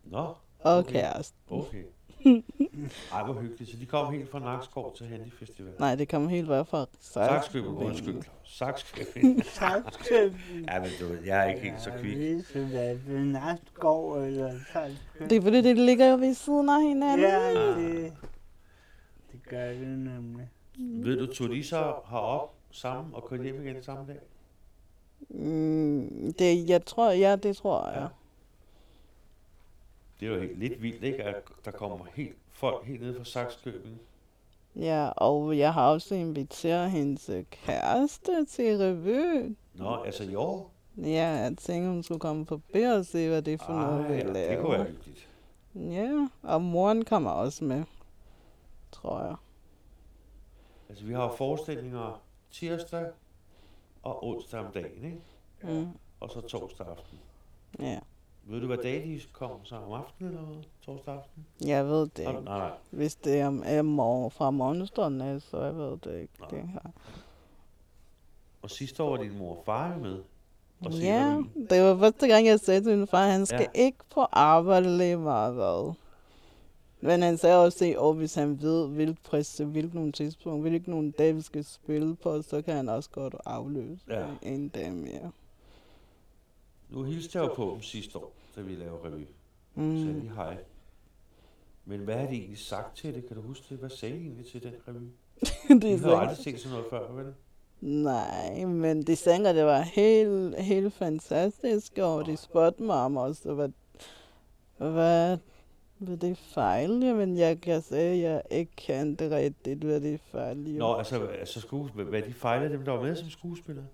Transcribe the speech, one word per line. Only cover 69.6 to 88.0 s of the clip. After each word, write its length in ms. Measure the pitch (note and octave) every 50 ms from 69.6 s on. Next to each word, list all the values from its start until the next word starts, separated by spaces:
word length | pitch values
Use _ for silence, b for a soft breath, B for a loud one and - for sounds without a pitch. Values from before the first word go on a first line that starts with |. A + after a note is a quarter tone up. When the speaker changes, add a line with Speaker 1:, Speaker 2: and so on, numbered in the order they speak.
| -
Speaker 1:
far 280 | A2 G#2+ A#2+ D3+ F3 F3
jo 60 | E3
med. 220 | B2 F#2+ F#2+ F#2+ G2 - - - _ _ _ _ _ _ _ _ F3+
Og 60 | E3
se 100 | E3 E3
Speaker 2:
Ja, 300 | E3 F#3+ G#3 A#3+ C#4 D4 D4
Speaker 1:
revyen. 320 | D4+ - - - D#4+ A#3 G#3+
Speaker 2:
det 120 | F#3 F3+
var 160 | F#3 F#3+ F#3+ F#3
første 300 | G3+ A3 G#3+ - D4 B3+
gang, 180 | A3 G#3+ A3+
jeg 140 | A3 G#3+ G#3+
sagde 200 | - - F#3+ G3 G3+
til 140 | A3+ G#3 G3+
min 80 | G3
far, 200 | G3+ - F3+ G3
han 200 | G3+ F#3+ F#3+ G3
skal 220 | - B2 B2 G#3 - -
Speaker 1:
Ja. 60 | -
Speaker 2:
ikke 180 | B3 C4+ C4 _ - _ -
på 60 | D4+ - -
arbejde 680 | - - A#3+ G3 D#3+ E3 E3+ F#3 F#3+ F#3 F#3 F#3 F3 F3
lige 180 | F3+ F3 F3
meget 380 | E3+ D#3+ D3+ C3+ A2 G#2+ A#2+ B2
hvad. 400 | B2 G2 F#2 F2 F2 A#2 - E3+ - b b b b b b b b b b b b b b b - _ - _ _
Men 220 | - D3+ F3 F3
han 140 | F3 F3 E3+ E3
sagde 260 | - F3 F3+ F3+ F3
også 200 | F3 F3 - F#3
i 120 | E3+ D3+
år, 160 | - C3+ D3+
hvis 220 | D#3 D#3+ D#3+ D#3 -
han 280 | E3 C#3+ D3 D3 C#3
ved, 260 | D3 D#3 D#3+ E3 D#3+ C#3
hvilk 340 | D3 D3+ D#3 D#3+ D#3+ -
præcis, 440 | _ - - D3 D3+ - - - D3+
hvilken 280 | D3 D3+ D#3 D#3 E3+ E3+ E3+
nogle 140 | D#3+ D3+
tidspunkt, 500 | C#3+ - D3+ D3+ D#3+ _ - E3+ D#3 D3
hvilken 280 | D#3 E3 E3 E3 F3 F3+
nogle 220 | F3 D#3+ D3+ D3
dage, 220 | D3+ - D3+ D#3+ D#3+
vi 80 | D#3
skal 220 | D#3 - - C#3+ D3
spille 520 | - - - _ - D3+ D3+ D#3 D#3+ E3
på, 260 | - - F3 D#3 D3+
så 200 | D#3 - - D3
kan 120 | D3+ - D#3
han 140 | C#3+ C3 A#2
også 220 | - C#3 C#3+ -
godt 240 | - C#3+ C3+ C3 - - -
afløse 560 | - A#2 A#2 B2 C#3 D3 C3+ A#2 C#3 E3 F#3 _ -
Speaker 1:
Ja. 180 | A2+ G#2+ - - C#3+ -
Speaker 2:
en 260 | - - C3+ C#3 C#3+ C#3+
dag 240 | - - D#2+ E2+
mere. 380 | F#2 F2 D2+ A#1+ - - - F3 - _ - - - b b b b b b b b b b b b b b b _ _ _ _ _ _ _ _ _ _ - -
Speaker 1:
Nu 120 | A#2 C3
hilste 360 | C3+ C3+ D#3 E3+ E3 E3+ - F3+
jeg 80 | D#3 B2+
jo 60 | -
på 160 | C3 A2 F#2 G2
dem 80 | A2
sidste 360 | G#2+ - - A2